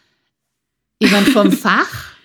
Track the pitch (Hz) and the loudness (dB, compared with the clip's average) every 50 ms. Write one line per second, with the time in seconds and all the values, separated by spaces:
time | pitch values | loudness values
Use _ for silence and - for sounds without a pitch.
0 | _ _ _ _ _ _ _ _ _ _ _ _ _ _ _ _ _ _ _ _ | _ _ _ _ _ _ _ _ _ _ _ _ _ _ _ _ _ _ _ _
1 | 220 254 196 202 196 - 254 220 202 190 180 - - 185 190 240 381 - - - | 0 2 2 2 2 2 2 2 2 0 0 0 -2 -2 0 0 -2 -4 -8 -14
2 | - - - _ _ | -18 -20 -20 _ _